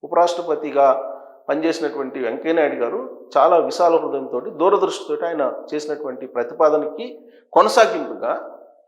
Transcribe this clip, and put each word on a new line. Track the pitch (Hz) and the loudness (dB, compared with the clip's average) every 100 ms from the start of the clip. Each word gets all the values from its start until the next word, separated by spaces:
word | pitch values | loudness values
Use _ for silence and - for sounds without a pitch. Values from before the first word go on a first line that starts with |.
ఉపరాష్ట్రపతిగా | 143 170 175 175 170 147 151 139 139 117 - - - - - | -2 0 2 0 -4 -4 -2 2 4 4 -2 -12 -18 -20 -4
పనిచేసినటువంటి | 143 160 156 151 139 131 127 | -2 0 -2 -4 -6 -8 -4
వెంకయ్య | 120 127 160 | -6 -4 0
నాయుడు | 170 147 123 | 2 2 0
గారు | 117 151 262 - - 147 | -4 -4 -8 -14 -2 4
చాలా | 147 175 | 6 6
విశాల | 151 - 175 165 | 2 2 2 2
హృదయంతో, | 151 139 131 160 | 0 -6 -4 -6
దూరదృష్టితో | 214 143 175 202 185 - - 151 170 | -6 0 2 2 0 -4 -8 -6 -4
ఆయన | 165 131 - - | -2 -4 -4 -8
చేసినటువంటి | 151 151 147 143 123 131 | -8 -6 -8 -8 -10 -8
ప్రతిపాదనకి | 123 120 - 156 151 147 - 240 - - _ _ | -6 -6 2 4 4 0 -8 -12 -14 -20 _ _
కొనసాగింపుగా | 160 208 247 214 175 135 - 117 156 - - - _ | 4 4 6 4 2 -6 -6 -6 -6 -8 -18 -20 _